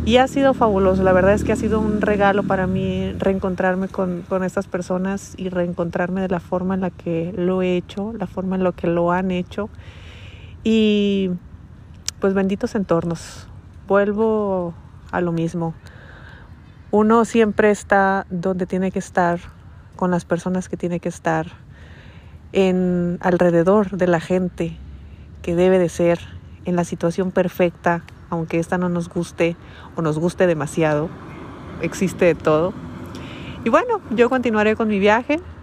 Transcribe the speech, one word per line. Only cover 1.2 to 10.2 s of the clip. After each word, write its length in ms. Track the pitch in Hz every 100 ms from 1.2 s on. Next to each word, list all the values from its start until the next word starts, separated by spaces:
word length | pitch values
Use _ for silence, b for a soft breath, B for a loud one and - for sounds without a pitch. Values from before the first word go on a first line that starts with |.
| 185
es 100 | 208
que 80 | -
ha 40 | 214
sido 240 | 220 220
un 200 | 214 214
regalo 440 | 196 208 202 196
para 220 | 196 190 185
mí 460 | 190 190 185 190 190
reencontrarme 680 | 190 190 190 180 185 185 190
con, 340 | - 185 175
con 200 | 185 190
estas 240 | 185 202 196
personas 680 | 180 180 185 190 196 - -
y 120 | 185
reencontrarme 720 | 180 175 175 170 180 180 185
de 80 | 190
la 120 | 180
forma 340 | - 180 185
en 60 | 190
la 100 | 185
que 420 | - 175 165 170 185
lo 260 | 180 185
he 140 | 185 180
hecho, 360 | - - 208 226
la 80 | 180
forma 280 | - 185 185
en 80 |
la 80 | 185
que 140 | - 175
lo 240 | 170 170
han 220 | 180 190
hecho. 360 | 180 180 - 208 B B B B B